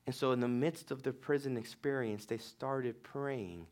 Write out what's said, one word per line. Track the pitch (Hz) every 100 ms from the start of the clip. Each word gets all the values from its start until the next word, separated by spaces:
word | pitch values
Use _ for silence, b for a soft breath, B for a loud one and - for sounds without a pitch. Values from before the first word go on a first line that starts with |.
| -
And | 127
so | 131
in | 127
the | 123
midst | 123 156 165 -
of | 131
their | 131
prison | 127 - 143 139 120
experience, | 113 - 143 139 117 104 -
they | 113
started | - - 131 135 123 113
praying | - 139 139 131 92 85 85